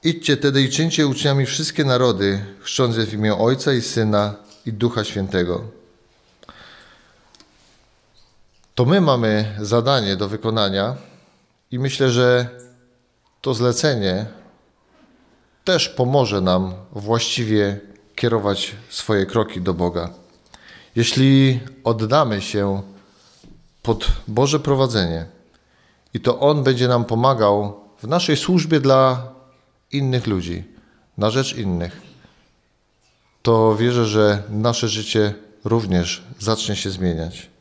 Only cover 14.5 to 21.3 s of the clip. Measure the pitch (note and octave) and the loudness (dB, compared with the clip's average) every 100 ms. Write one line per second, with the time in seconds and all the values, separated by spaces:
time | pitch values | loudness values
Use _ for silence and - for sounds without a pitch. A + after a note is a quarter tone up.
14.5 | _ _ _ _ _ _ _ _ _ _ | _ _ _ _ _ _ _ _ _ _
15.5 | _ - F3+ - - B2+ C#3 A#2+ G2+ F#2 | _ -2 0 -2 -2 0 2 2 0 2
16.5 | F#2 F#2+ F#2 - A2 G#2 A#2 - - A2+ | 2 0 -8 -14 -12 -2 -2 0 -4 0
17.5 | G#2+ G2+ G2+ - - _ - A#2+ A2+ G2+ | 2 2 -2 -12 -20 _ -4 0 0 0
18.5 | G2 - G#2+ - - - G#2 F#2+ A2+ G#2+ | -2 -6 -12 -14 -12 -2 0 0 -2 -2
19.5 | F#2 F2+ E2+ F2+ E2+ F2+ - - _ _ | -4 -4 -2 -2 -2 -8 -12 -20 _ _
20.5 | - - - - - A2+ - C3+ | -20 -20 -20 -8 -2 -2 4 6